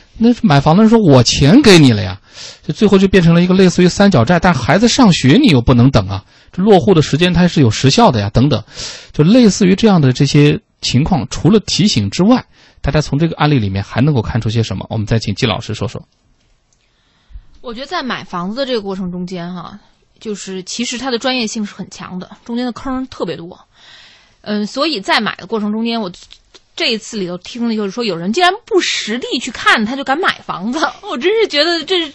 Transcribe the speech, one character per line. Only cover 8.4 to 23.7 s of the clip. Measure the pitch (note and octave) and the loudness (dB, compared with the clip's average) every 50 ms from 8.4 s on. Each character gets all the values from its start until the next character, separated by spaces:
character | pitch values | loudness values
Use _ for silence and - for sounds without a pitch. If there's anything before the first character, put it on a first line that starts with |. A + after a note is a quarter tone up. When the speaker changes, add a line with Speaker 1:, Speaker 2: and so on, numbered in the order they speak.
| B2+ D3+ | 2 2
Speaker 1:
等， | B2+ G#2 - - - - - - - - - - - | 0 -2 -4 -10 -16 -16 -16 -16 -16 -18 -20 -10 -2
就 | - D3+ | 0 2
类 | E3+ A3+ C4 B3 G#3 | 4 6 6 6 4
似 | - - G#3 | 4 2 2
于 | F3+ G3 | 2 2
这 | F#3+ - G#3+ | 4 4 4
样 | F#3+ E3+ | 4 4
的 | C#3 C3 | 4 2
这 | B2 - D3 | 2 2 0
些 | C#3 - D3 D3 D3 - - - _ _ _ | 2 4 4 4 4 2 0 -6 _ _ _
情 | - - - - F3 | -8 -2 0 0 0
况， | - F#3+ C3+ G2 - | 0 0 -2 -2 -6
除 | - - - D3+ | -8 -2 0 2
了 | A3 G#3 | 2 2
提 | - - - - F3 G#3+ | 2 0 -2 0 0 0
醒 | - A#2+ G2+ G2 | 0 0 -2 -2
之 | - - F3 | -2 0 2
外， | G#3+ B3+ A#3 - - _ _ _ _ _ _ | 2 2 2 0 -6 _ _ _ _ _ _
大 | - C#3+ | -6 -2
家 | C#3+ D3+ | -2 -2
从 | D3 - - C#3+ | -2 -2 -2 -2
这 | E3+ E3 | -2 -2
个 | - | -2
案 | - D3+ D3 | -2 0 2
例 | D3 C3 | 2 2
里 | G#2+ G2 | 0 -2
面 | F#2+ G2 G2 | -4 -6 -8
还 | - - - | -6 -2 0
能 | B2+ D#3 D3 | 0 0 0
够 | A#2+ | 0
看 | G2+ F2 - A2 | -2 -2 -4 -4
出 | - A2 | -4 -2
些 | G#2 A#2 A2+ | -2 -2 -2
什 | - F#2+ | -4 -4
么？ | - - - | -8 -8 -8
我 | - A2+ | -6 -6
们 | G2+ | -4
再 | G2+ A2+ A2+ | -2 -2 -2
请 | - A#2 G2 | -2 -4 -4
季 | - - | -4 -2
老 | A#2 F#2+ - | -2 -4 -4
师 | - - A2 | -6 -10 -8
说 | - G2+ A2+ | -8 -8 -10
说。 | - - - _ _ _ _ _ _ _ _ _ _ _ _ _ _ _ _ _ _ _ _ _ _ _ _ _ - - - - _ _ | -10 -12 -18 _ _ _ _ _ _ _ _ _ _ _ _ _ _ _ _ _ _ _ _ _ _ _ _ _ -20 -20 -20 -20 _ _
Speaker 2:
我 | - G#3 A3+ | -16 -16 -14
觉 | A#3 | -14
得 | C#4 | -12
在 | C#4+ F#4 E4+ | -10 -10 -8
买 | C#4+ A#3+ G3 D3 D3 | -8 -8 -8 -10 -10
房 | - - F3 F3 F#3+ | -10 -10 -8 -8 -8
子 | G#3+ | -6
的 | C4 C#4 | -6 -4
这 | B3 B3+ | -4 -4
个 | A3+ | -6
过 | G3 G3 F#3+ | -6 -6 -8
程 | F#3 F#3+ F3 | -8 -8 -10
中 | F3 F3+ F3+ F3 | -8 -10 -10 -10
间 | F#3 F3 E3+ F3 F3+ | -10 -12 -12 -12 -12
哈， | F3 E3+ - - G3+ _ _ _ _ _ _ _ _ | -14 -16 -16 -20 -20 _ _ _ _ _ _ _ _
就 | - A3+ G#3 | -12 -12 -12
是 | G3 - F#3+ F#3+ F#3 F#3 | -10 -10 -12 -12 -12 -12
其 | - - - A#3+ | -12 -10 -8 -8
实 | - B3+ A3+ | -8 -8 -8
它 | A#3+ C4+ | -6 -6
的 | A#3+ A3+ | -6 -4
专 | - B3+ B3+ B3+ | -4 -4 -4 -4
业 | A3+ | -6
性 | G#3 - A3+ G#3 | -6 -6 -8 -8
是 | G3 - | -8 -10
很 | - F#3 - | -14 -16 -16
强 | - - F#3+ - - F3+ | -16 -18 -18 -14 -14 -14
的， | - - - - _ | -14 -14 -20 -20 _
中 | - A#3 | -10 -8
间 | A#3+ B3 | -6 -6
的 | B3 | -8
坑 | A3+ - - C#4 | -10 -10 -10 -8
儿 | C4 C4 C4 C4 | -8 -8 -8 -10
特 | - - - | -10 -8 -8
别 | E3+ D3+ | -8 -8
多。 | - E3 F3 - - _ _ | -10 -12 -16 -18 -20 _ _